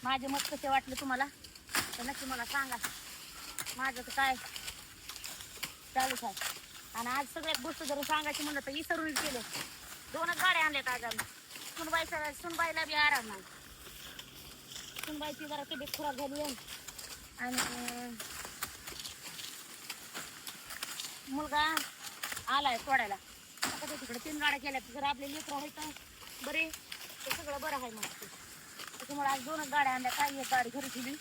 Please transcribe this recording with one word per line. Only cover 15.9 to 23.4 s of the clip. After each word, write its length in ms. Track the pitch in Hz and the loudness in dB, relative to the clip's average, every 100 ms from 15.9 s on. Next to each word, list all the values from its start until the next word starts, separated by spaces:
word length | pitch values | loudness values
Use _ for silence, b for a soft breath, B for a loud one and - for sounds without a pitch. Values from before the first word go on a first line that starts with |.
| - | -2
खराब 180 | 294 254 | -2 -2
झाली 260 | 277 285 | -2 0
आहे 140 | 302 240 - - - - - - - - | -2 -2 -8 -10 -10 -10 -10 -12 -12 -4
आणि 180 | 247 254 - 240 240 240 247 226 - - - - - - - - - - - - - - - - - - - - - - - - - - - - - - - | 0 2 2 0 -2 -4 -6 -6 -8 -6 -8 -6 -8 -6 -10 -6 -6 -8 -10 -8 -8 -8 -10 -12 -8 -10 -8 -8 -8 -10 -10 -10 -8 -6 -6 -4 -6 -6 -4
मुलगा 460 | 269 302 294 311 320 - - - - - - - | -2 4 6 8 6 2 -6 -10 -6 -4 -4 4
आलाय 300 | 277 285 233 | 6 6 4
सोडायला. 380 | - 269 214 196 - - | 6 6 6 0 -6 -16